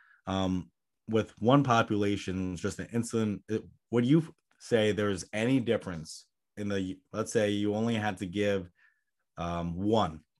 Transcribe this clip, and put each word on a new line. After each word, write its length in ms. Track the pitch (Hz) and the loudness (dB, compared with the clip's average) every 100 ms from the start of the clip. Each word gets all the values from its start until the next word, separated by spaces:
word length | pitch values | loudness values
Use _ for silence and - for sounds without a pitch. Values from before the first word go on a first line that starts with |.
| _ _ - | _ _ -6
um, 440 | 95 95 92 - _ _ _ - | -2 0 -2 -6 _ _ _ -2
with 240 | 110 104 - | 0 0 0
one 240 | 107 139 | 4 6
population, 880 | 135 117 113 104 101 98 98 92 92 | 6 4 4 2 0 0 -2 -4 -4
it's 100 | 90 | -4
just 160 | 101 92 | -4 -6
an 100 | 87 | -4
insulin, 480 | 117 117 113 107 98 - | -4 -2 -2 -2 -4 -6
it, 160 | 107 - - _ | -6 -6 -18 _
would 140 | 117 | 0
you 300 | 123 160 160 - _ _ | 4 4 2 -8 _ _
say 340 | - 113 107 | 0 2 4
there's 320 | 101 104 95 - | 2 0 -2 -4
any 280 | 107 117 135 | -2 0 2
difference 680 | 117 107 - 82 80 - - _ _ - | 2 -2 -2 -10 -10 -16 -20 _ _ -8
in 100 | 104 | -4
the, 300 | 98 92 92 _ | -2 -4 -8 _
let's 200 | 104 110 | -6 -2
say 180 | 117 104 | 0 2
you 240 | 104 104 | 0 0
only 200 | 104 113 | 0 0
had 240 | 113 104 92 | 0 -2 -4
to 80 | 95 | -4
give, 420 | 95 101 98 87 _ _ _ _ _ _ - | 0 0 0 -4 _ _ _ _ _ _ -8
um, 360 | 85 85 85 | -6 -4 -4
one 460 | 85 101 110 92 78 - | -2 2 2 2 -4 -16